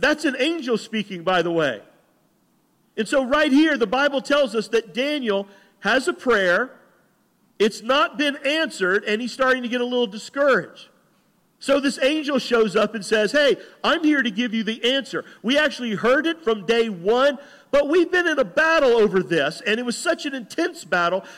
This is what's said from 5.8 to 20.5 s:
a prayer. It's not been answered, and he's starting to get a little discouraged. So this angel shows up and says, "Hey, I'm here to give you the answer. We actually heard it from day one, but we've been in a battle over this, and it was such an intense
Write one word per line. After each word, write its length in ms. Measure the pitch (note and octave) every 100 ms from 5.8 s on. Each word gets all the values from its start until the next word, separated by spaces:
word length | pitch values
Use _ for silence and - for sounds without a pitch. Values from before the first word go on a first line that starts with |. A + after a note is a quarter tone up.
| G3 B3+ B3
a 40 |
prayer. 600 | B3 B3+ G#3+ F#3 F3+ C4 - _ _ _ _ _ _ _ _
It's 240 | G#3+ -
not 360 | G#3+ C#4 E4+ A#3
been 180 | D4 C#4+
answered, 600 | C4+ D#4 D#4 - F#3 G3+
and 180 | G#3+ G#3+
he's 100 | B3
starting 300 | - C4 B3+
to 60 | B3
get 120 | B3
a 40 |
little 220 | B3 B3 A#3+
discouraged. 800 | G#3 - C#4 C#4+ A3 D3+ - - _ _ _ _ _ _ _
So 180 | - C#4
this 200 | C4+ -
angel 360 | C4+ D#4 C#4+ C4+
shows 360 | - A#3 A3
up 200 | G3 G#3
and 100 | A3
says, 280 | F3+ G#3+ G#3
"Hey, 260 | D4 C#4+ F#3+ - -
I'm 180 | G#3+ E4
here 200 | D4+ D4
to 80 | A#3+
give 240 | F#3 B3
you 100 | A3+
the 180 | G#3 -
answer. 420 | A#3 C4+ A#3+ D#3 - -
We 140 | G#3+ C#4
actually 360 | D4+ - A#3+
heard 320 | G3 A3+ C#4 D#4+
it 160 | E4
from 220 | - A3
day 240 | E3+ A#3 A3+
one, 500 | F3+ F3+ A#3+ C#4 C#4 - - _
but 160 | C#4 C#4
we've 240 | F4 E4+
been 160 | F4+ F4
in 120 | D4
a 60 |
battle 480 | G3+ D4 D#4+ E4 C4+
over 300 | A#3 G#3+ F#3
this, 380 | D3 E3 C#3 E3+ -
and 120 | A3
it 60 |
was 120 | B3 -
such 280 | - E4
an 100 | D4
intense 500 | C4+ G3+